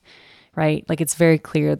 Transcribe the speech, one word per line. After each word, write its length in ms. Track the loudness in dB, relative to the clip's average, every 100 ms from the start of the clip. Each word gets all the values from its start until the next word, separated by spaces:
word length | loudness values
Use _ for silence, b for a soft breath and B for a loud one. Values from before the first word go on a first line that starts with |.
| b b b b b
right? 300 | -4 -2 -2 -4
Like, 120 | -4
it's 140 | -4
very 240 | 2 4 2
clear, 380 | 0 -2 0